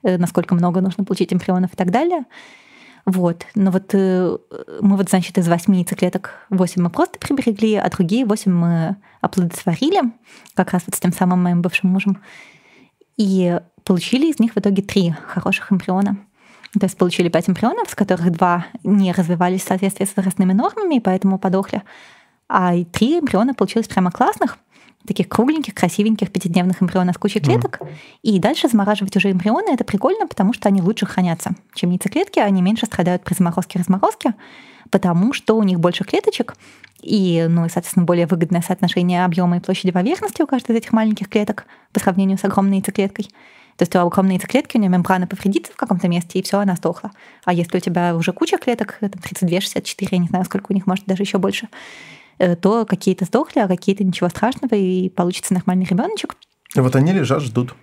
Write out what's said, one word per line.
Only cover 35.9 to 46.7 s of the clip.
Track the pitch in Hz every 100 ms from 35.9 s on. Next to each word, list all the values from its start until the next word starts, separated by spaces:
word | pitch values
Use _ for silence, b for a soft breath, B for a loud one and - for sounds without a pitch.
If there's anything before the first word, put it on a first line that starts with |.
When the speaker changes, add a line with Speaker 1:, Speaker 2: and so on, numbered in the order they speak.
| 175 190
Speaker 1:
клеточек, | 359 440 - - - B B B _
и, | - 220 185 170 165
ну, | 170 165
и, |
соответственно, | 175 - - 170
более | 175 170
выгодное | 175 165 175
соотношение | 170 180 175 - 180 175 180
объема | 170 175 175
и |
площади | - 190 185
поверхности | 180 196 370 415 -
у | 311
каждой | 254 -
из | 226
этих | -
маленьких | 226 220 208 190
клеток | 214 208 208 - b b
по | -
сравнению | - 185 190 190
с | 196
огромной | - 196 196
яйцеклеткой. | 196 196 196 - 208 b b b b -
То |
есть | 170 185
у |
огромной | 175 175 190 185
яйцеклетки, | - 254 294 240
у |
нее | 196
мембрана | 180 175 185 180
повредится | 190 196 196 -
в | -
каком-то | 254 180 180
месте, | 170 170 185
и |
все, | 180 196
она | 202